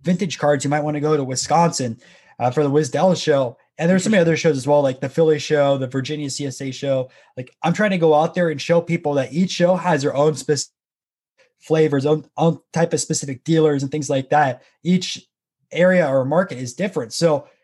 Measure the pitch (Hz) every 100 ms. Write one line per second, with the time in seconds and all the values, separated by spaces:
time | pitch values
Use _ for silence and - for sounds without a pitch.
0 | 165 185 190 - 147 147 139 147 151 147
1 | 151 151 131 131 - 156 170 - 123 113
2 | _ _ _ - 120 123 147 143 147 139
3 | 185 185 - 139 123 - _ - 165 185
4 | 220 208 165 156 165 139 123 147 139 127
5 | 135 - 160 147 - 151 139 139 127 135
6 | 131 151 143 - 143 - 135 127 143 131
7 | 127 _ _ - 127 - 160 170 214 190
8 | 160 151 165 180 170 143 - 170 165 165
9 | 151 139 123 143 185 - 175 180 180 151
10 | 139 139 151 151 - 139 - _ _ _
11 | _ _ _ _ _ _ - 160 156 143
12 | 143 156 - - 160 147 _ 165 170 151
13 | - 156 139 127 - 160 156 143 139 156
14 | 131 135 135 151 139 123 _ _ 165 180
15 | 185 - _ _ _ _ _ 147 185 180
16 | 151 135 131 160 185 123 127 - 160 151
17 | 117 - 165 143 - _